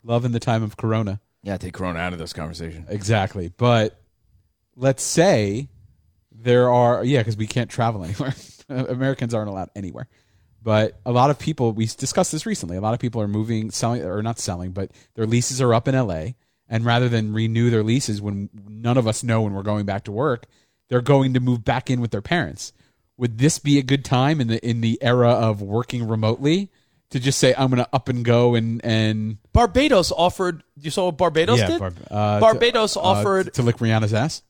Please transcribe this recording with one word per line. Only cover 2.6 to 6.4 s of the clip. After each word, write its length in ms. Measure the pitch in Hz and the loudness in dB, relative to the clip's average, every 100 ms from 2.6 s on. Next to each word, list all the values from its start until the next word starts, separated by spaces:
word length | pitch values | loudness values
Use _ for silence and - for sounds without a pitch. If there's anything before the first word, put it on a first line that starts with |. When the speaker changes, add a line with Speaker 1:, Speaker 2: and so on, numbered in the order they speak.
| 82 82 82 | -12 -12 -10
Speaker 1:
Exactly. 600 | 104 98 110 98 101 85 - | -6 0 0 0 -4 -10 0
But 420 | 120 117 107 - _ _ _ _ _ _ _ | 2 4 2 -4 _ _ _ _ _ _ _
let's 280 | - 131 131 | -2 -2 0
say 680 | - - 185 135 101 107 143 _ - _ _ _ _ | 0 2 4 4 2 -4 -8 _ -20 _ _ _ _
there 380 | 110 | -6